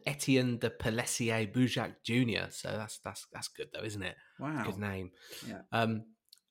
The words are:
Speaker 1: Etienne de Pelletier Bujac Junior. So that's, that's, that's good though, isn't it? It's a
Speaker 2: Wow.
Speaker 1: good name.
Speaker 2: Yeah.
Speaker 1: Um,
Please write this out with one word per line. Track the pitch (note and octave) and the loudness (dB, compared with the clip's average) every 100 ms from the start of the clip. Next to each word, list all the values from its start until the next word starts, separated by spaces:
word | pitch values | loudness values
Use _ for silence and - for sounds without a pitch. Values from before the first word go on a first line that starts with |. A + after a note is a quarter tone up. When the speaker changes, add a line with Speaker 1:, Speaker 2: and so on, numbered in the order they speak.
| - | -6
Speaker 1:
Etienne | C#3+ - C3 B2+ A#2 | -2 4 6 6 2
de | A#2 | -2
Pelletier | - A#2+ A2+ A#2+ - A#2 A2+ G#2 | 0 -2 0 -2 0 2 2 2
Bujac | B2 B2 C3 F#2+ - | 4 4 4 -2 -6
Junior. | - A#2+ A#2+ F#2 F2 | 0 2 4 2 -2
So | - - | -6 -4
that's, | G#2 G#2+ - | -4 -6 -8
that's, | - G2 - | -8 -10 -12
that's | D3+ - | -10 -10
good | - - | -8 -10
though, | - G#2+ | -6 -6
isn't | G2+ | -4
it? | F2+ - - - | -6 -8 -18 -8
It's | |
a | |
Speaker 2:
Wow. | C#3+ D3+ G#2+ | -4 -2 -2
Speaker 1:
good | G2 | -2
name. | G2+ F#2+ F#2 - - - A#2 | -2 -2 -6 -12 -16 -12 -10
Speaker 2:
Yeah. | G2 - | -10 -2
Speaker 1:
Um, | A2+ A2+ A2 - _ _ - _ | 2 4 2 -4 _ _ -20 _